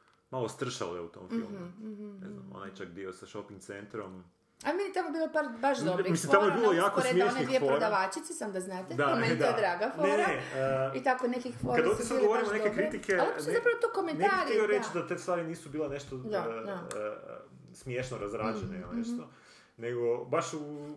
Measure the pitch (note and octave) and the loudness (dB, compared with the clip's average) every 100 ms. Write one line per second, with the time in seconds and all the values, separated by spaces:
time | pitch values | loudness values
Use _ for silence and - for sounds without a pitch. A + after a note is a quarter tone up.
0 | _ _ _ C3 A2+ - B2+ - F#2+ F2 | _ _ _ -4 -4 -2 -6 -4 -4 -4
1 | E2+ G2 F#2 A3+ G#3 G3 F3 F#3+ A3 G#3 | -8 -12 -6 -6 -4 -8 -12 -12 -12 -12
2 | G#3 G3 F#3+ G#3 C#3 F#2+ G2 F#2+ F#2 F2 | -12 -14 -14 -14 -14 -14 -12 -12 -12 -10
3 | F#2+ F2+ F#2+ G#2 G2+ G2 - G2+ G#2 A2+ | -12 -12 -12 -12 -12 -14 -12 -12 -10 -10
4 | G2 F#2 F2 _ _ - - E4+ G4 F#4 | -10 -12 -18 _ _ -8 -4 -2 -2 -2
5 | E4+ D#4+ D#4+ D#4 D4 A3+ C4+ C4 D#3 F3+ | -2 -2 0 0 -2 0 0 2 0 0
6 | F#3 E3+ E3 G3 G3+ - A3 E3+ G3 - | 2 0 4 6 6 4 4 4 4 2
7 | B3+ F3 F#3+ - C3 - C#3 C#3+ G#3+ G3+ | 2 4 4 2 2 2 4 4 4 2
8 | F#3+ D#4 - D#4+ A3 F#3 F#3 F#3 F#3+ B2 | 0 -4 -8 -8 -6 -4 -4 -6 -4 0
9 | C#3+ C3 A3+ - - - G3 F3 A#3 D4 | 2 4 4 4 4 4 2 2 -2 2
10 | C#4+ D4 - - - C3+ C3+ C3 C3+ B3+ | 4 4 4 0 -2 0 2 2 0 0
11 | B3+ B3+ A#3+ B3 B3 - B3 A#3+ A#3+ G#3+ | 2 2 2 0 -4 -4 0 4 4 2
12 | A#3 C4+ G#3 A#3 G#3+ G#3 G#3+ G3 - G#3+ | 0 4 6 4 2 2 2 2 0 0
13 | - F#3 F4 - D3 A4+ A#4+ A#4 A4+ G4 | 2 2 2 0 0 2 4 4 2 2
14 | E4+ D4+ G4 F#4+ D4 G#3+ G#3 G#3 F#3 E3+ | 0 2 4 4 4 4 4 4 2 -2
15 | D#3 F3 - F3 D#3+ E3 D3 D3 D3+ C#3 | -2 -2 0 0 0 -6 -6 -4 -2 -4
16 | - C3 C3 G3+ C#3 A2+ G#3 F#3 E3+ G#2 | -6 -8 -4 -2 -2 -4 -6 -8 -8 -6
17 | G#2+ - - - - - - - C3 B2 | -6 -6 -10 -14 -16 -20 -20 -14 -6 -4
18 | B2 A2+ G2+ A2 G#2+ G#2+ F#2+ F#2+ F2 A#3 | -4 -4 -4 -2 -2 -2 -4 -6 -6 -4
19 | A#3 A#3+ - - - - - - A#2 A#2+ | -4 -6 -8 -18 -20 -20 -20 -10 -4 0
20 | A#2+ A#2+ C3 D#3 E3 D#3 D3 D3 D3 | 0 0 0 -2 -2 -4 -8 -8 -10